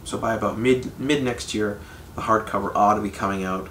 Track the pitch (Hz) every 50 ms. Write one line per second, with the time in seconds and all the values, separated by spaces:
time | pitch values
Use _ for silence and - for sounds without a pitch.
0 | - - - - - 113 113 107 107 101 - 107 113 127 131 127 123 - - -
1 | 123 139 147 143 131 123 120 - - - - 110 107 104 101 104 - - - -
2 | - - - - - - 110 110 107 - - 101 98 - - - 104 101 107 107
3 | 104 101 98 - - 98 98 95 95 92 92 95 - -